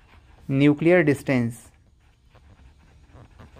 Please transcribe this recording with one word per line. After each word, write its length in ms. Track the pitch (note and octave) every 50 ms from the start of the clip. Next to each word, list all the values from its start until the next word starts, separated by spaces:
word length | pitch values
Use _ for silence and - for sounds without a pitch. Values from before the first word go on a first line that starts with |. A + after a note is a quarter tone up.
| _ _ _ - - _ _ _ - - C#3 C3+ C#3+ D3 D3 D3 D#3+ E3 F3+ F3+ E3
distance 500 | D3+ C#3 C#3 - - C#3 B2+ A#2+ A#2 A#2+ - - - _ _ _ _ _ _ _ _ _ _ _ _ _ - _ _ - _ - - _ _ _ _ _ _ _ _ - B2 B2 - _ - - - _ -